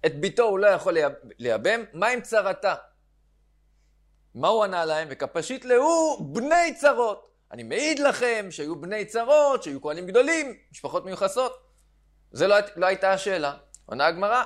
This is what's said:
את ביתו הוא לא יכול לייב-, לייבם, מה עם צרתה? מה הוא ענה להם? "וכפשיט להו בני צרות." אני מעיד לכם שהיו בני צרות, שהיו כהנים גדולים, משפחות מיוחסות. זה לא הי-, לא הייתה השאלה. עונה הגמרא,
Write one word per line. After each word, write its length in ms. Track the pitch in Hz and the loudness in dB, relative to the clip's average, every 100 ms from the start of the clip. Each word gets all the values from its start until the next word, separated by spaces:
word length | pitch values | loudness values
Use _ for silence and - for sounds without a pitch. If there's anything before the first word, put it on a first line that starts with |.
| 160 | -2
את 140 | 143 | -2
ביתו 240 | 185 - | -4 0
הוא 160 | 233 190 | 2 4
לא 80 | 208 | 4
יכול 260 | 185 190 | 4 2
לייב-, 200 | 165 147 139 117 - | 0 0 -2 -18 -8
לייבם, 440 | 120 110 160 226 220 | -2 0 0 0 -4
מה 140 | 156 208 | -2 0
עם 140 | 247 | -2
צרתה? 540 | 240 226 196 185 196 170 - _ _ _ _ _ _ _ _ _ _ _ _ _ _ 113 | 0 0 0 -2 -2 -2 -8 _ _ _ _ _ _ _ _ _ _ _ _ _ _ -2
מה 120 | 156 | 0
הוא 160 | 220 | 2
ענה 220 | 202 180 160 | 0 -2 -2
להם? 220 | 156 156 | -2 -4
"וכפשיט 540 | 131 139 170 160 262 254 | -8 -6 -6 -6 -10 0
להו 520 | 247 294 330 320 277 139 | 2 4 2 2 -2 -6
בני 420 | 156 269 339 339 - | -6 0 2 2 2
צרות." 540 | 285 233 233 202 _ _ _ | 2 2 -2 -4 _ _ _
אני 120 | 117 | -16
מעיד 360 | 117 190 302 294 | -8 -4 -2 0
לכם 480 | 285 - 240 226 196 | 0 0 -2 -2 -6
שהיו 320 | 160 147 165 | -10 -10 -8
בני 240 | 175 214 208 | -8 -8 -6
צרות, 580 | 226 233 302 294 269 | -6 2 4 4 0
שהיו 180 | 160 139 | -4 -8
כהנים 260 | 151 160 180 | -8 -8 2
גדולים, 500 | - 277 330 285 220 _ | 4 4 2 -4 -10 _
משפחות 340 | - - 180 180 | -14 -8 -6 -8
מיוחסות. 520 | 185 196 240 254 - _ _ _ _ _ _ _ | -4 -2 0 -4 -4 _ _ _ _ _ _ _
זה 160 | - 185 | -2 4
לא 80 | 202 | 4
הי-, 80 | 202 170 | 2 -2
לא 100 | 185 | -2
הייתה 280 | 190 190 | 2 0
השאלה. 400 | 190 202 185 143 143 _ _ - | 0 -2 -2 -4 -6 _ _ -14
עונה 200 | 117 151 | 0 0
הגמרא, 380 | 170 202 240 | 0 0 0